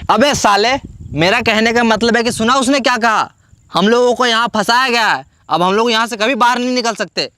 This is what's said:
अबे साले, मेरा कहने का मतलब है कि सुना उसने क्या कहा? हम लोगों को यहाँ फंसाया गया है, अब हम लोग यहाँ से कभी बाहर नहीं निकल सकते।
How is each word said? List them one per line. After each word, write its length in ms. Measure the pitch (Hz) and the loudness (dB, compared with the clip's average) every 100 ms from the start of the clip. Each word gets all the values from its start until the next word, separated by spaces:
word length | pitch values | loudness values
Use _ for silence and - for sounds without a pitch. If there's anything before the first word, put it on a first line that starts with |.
| - | -2
अबे 240 | 208 285 | 2 2
साले, 380 | 254 220 202 220 269 - - - | 2 2 2 2 -2 -6 -18 -10
मेरा 300 | 135 170 233 | -2 0 2
कहने 320 | 233 214 226 | 0 0 0
का 100 | 233 | 0
मतलब 340 | 233 214 233 226 | 2 2 2 0
है 60 | |
कि 80 | 233 | -2
सुना 240 | - 226 | -2 0
उसने 240 | 269 247 285 | 0 0 0
क्या 180 | 247 247 | 0 0
कहा? 320 | 226 208 135 _ _ _ _ | 0 0 -2 _ _ _ _
हम 160 | 165 202 | 0 2
लोगों 260 | 233 247 | 2 2
को 120 | 233 | 0
यहाँ 220 | 247 226 233 | 0 0 -2
फंसाया 420 | 214 202 240 262 | -2 0 2 2
गया 180 | 240 214 | 0 0
है, 180 | 143 135 _ - | 0 -4 _ -4
अब 120 | 160 | 0
हम 120 | 175 | 0
लोग 180 | 202 240 | 2 0
यहाँ 160 | 220 226 | 0 -2
से 100 | 226 | -2
कभी 180 | 220 | -2
बाहर 240 | 262 240 247 | 0 0 0
नहीं 160 | 247 | -2
निकल 200 | 254 233 | -2 -4
सकते। 340 | 214 185 - 135 | -4 -8 -6 -8